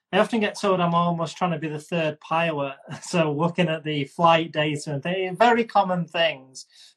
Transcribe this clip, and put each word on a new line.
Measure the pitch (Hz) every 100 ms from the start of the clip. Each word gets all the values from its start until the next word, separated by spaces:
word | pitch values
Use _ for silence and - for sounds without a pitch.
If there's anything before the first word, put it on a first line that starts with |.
| _
I | 185
often | 214 226
get | 208 -
told | 202 185
I'm | 175 170
almost | 175 170 160 -
trying | 185
to | 156
be | 156
the | 151
third | - 170 156 151
pilot. | - 160 170 151 139 135 -
<laughs> | 151
So | - 180 156
looking | 143 165 170 170
at | 160
the | 151 147 139
flight | - 170 165 165
data | 156 151 147 135
and | 139
th-, | 170 190 185 180
very | 240 233
common | 226 208 190 180 160
things. | 170 165 139 131 131 - _ -